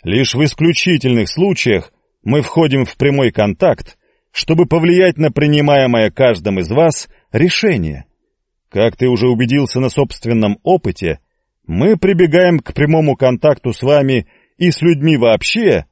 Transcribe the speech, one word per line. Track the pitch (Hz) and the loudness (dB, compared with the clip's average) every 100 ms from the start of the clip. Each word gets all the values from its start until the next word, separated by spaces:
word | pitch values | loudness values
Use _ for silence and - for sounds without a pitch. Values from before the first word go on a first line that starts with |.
Лишь | 85 110 135 | -2 -2 -2
в | 123 | 0
исключительных | 151 - 165 165 185 165 131 120 101 | -2 0 -2 0 -2 -2 0 0 -2
случаях | - 196 180 120 98 - _ _ _ | -2 -2 0 0 -2 -4 _ _ _
мы | 98 143 | -2 -2
входим | 135 - 160 135 | 0 0 0 0
в | 120 - | -2 -2
прямой | 139 139 123 | -2 0 0
контакт, | 104 104 - 185 123 - _ _ _ _ | 0 -2 0 0 -2 -8 _ _ _ _
чтобы | - - 160 127 | -12 -2 0 2
повлиять | 165 165 175 185 160 | 2 2 2 2 2
на | 151 | -2
принимаемое | - 147 147 147 143 131 120 107 | 0 0 2 2 2 2 2 0
каждым | - 131 101 92 95 | 2 0 0 -2 -4
из | 85 | -2
вас | 117 165 147 - _ _ | 0 0 0 -10 _ _
решение. | 113 175 - 214 143 80 69 - _ _ _ _ _ _ | -2 0 0 -2 -2 -4 -8 -16 _ _ _ _ _ _
Как | 98 113 - | -2 -2 0
ты | 127 | -2
уже | 120 123 | 0 0
убедился | 117 123 139 135 127 | 0 0 -2 -2 -4
на | 131 | -4
собственном | - 139 - 117 117 107 101 | -2 -4 -6 -4 0 0 -2
опыте, | - 185 - 90 90 76 _ _ _ _ - | -2 -2 -2 -6 -6 -8 _ _ _ _ -8
мы | 85 165 214 | -2 0 2
прибегаем | 190 180 175 160 180 165 | 0 2 2 4 2 0
к | - | -4
прямому | - 147 160 156 127 | -4 0 2 0 0
контакту | 131 123 151 139 127 | 0 2 0 0 -4
с | - | -4
вами | 127 147 135 131 - _ _ _ | 0 2 2 -2 -4 _ _ _
и | 175 | -2
с | - | 2
людьми | 165 156 151 147 | 0 2 0 2
вообще | 117 110 - 214 214 101 - | 2 2 -2 -2 0 0 -4